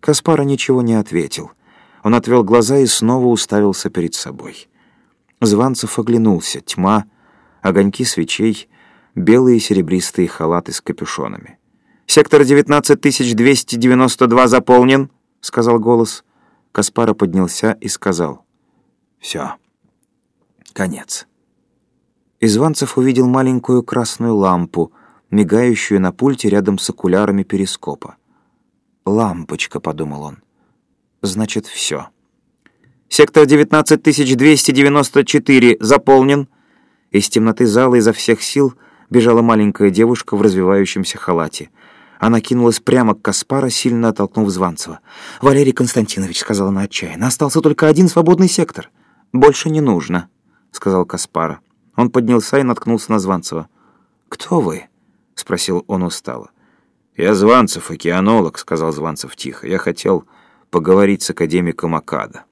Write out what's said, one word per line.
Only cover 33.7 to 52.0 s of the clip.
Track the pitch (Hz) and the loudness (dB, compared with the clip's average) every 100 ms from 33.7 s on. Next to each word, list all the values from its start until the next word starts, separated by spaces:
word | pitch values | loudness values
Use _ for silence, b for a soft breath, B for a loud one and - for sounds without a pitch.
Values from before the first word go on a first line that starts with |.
| 156 147 151 | 0 2 2
тысяч | - 139 135 127 | 2 0 0 4
двести | 143 143 - | 4 4 2
девяносто | 131 139 143 135 143 | 2 2 2 2 0
четыре | 139 147 131 131 120 113 | 0 0 4 4 6 2
заполнен". | 110 139 135 135 131 143 139 _ _ _ _ _ _ | 2 2 6 4 4 0 -4 _ _ _ _ _ _
Из | 101 101 | -2 0
темноты | 117 113 110 120 | 0 0 0 2
зала | 107 131 123 | 2 4 4
изо | 110 | 2
всех | 110 - 113 | 0 -2 -2
сил | - 139 139 - b b b | -2 -2 -2 -2 b b b
бежала | 123 117 113 | 2 4 4
маленькая | 117 113 104 98 101 | 4 2 0 2 0
девушка | 92 113 120 - | 2 0 0 -4
в | 104 | 0
развивающемся | 104 92 92 98 95 - 95 - | 2 2 0 0 0 -4 -8 -8
халате. | - 85 80 - 76 b b b b b | -4 -4 -4 -10 -18 b b b b b
Она | 113 117 | 0 0
кинулась | - 123 117 110 | 0 2 2 0
прямо | - 123 113 | 0 2 2
к | 101 | -2
Каспара, | - 98 - 135 131 | -4 -6 -4 -2 -2
сильно | - 131 117 113 | -2 -2 0 -2
оттолкнув | 107 101 - 104 | -2 -4 -2 -4
Званцева. | 92 92 80 - 82 B B B B | -2 -4 -6 -14 -16 B B B B
"Валерий | 135 139 139 | 2 4 2
Константинович", — | 127 123 123 101 - 95 - | 0 -2 -2 -4 -4 -8 -8
сказала | - 104 98 | -6 -4 -2
она | 98 | -4
отчаянно, — | 101 - 87 82 120 | -6 -8 -12 -6 -4
"остался | - 147 160 | -2 -2 0
только | 156 147 156 | -2 2 2
один | 151 180 | 4 4
свободный | 170 165 180 185 | 2 2 4 2
сектор". | - 160 - - _ _ _ _ | 0 -4 -6 -18 _ _ _ _
"Больше | 127 143 139 160 | 4 4 4 -2
не | 156 | -2
нужно", — | 143 90 80 87 85 _ _ _ _ | 0 -2 -2 -6 -6 _ _ _ _
сказал | - 101 92 | -8 -2 -2
Каспара. | 87 90 - 82 82 76 _ _ _ - | -2 -6 -6 -4 -4 -6 _ _ _ -2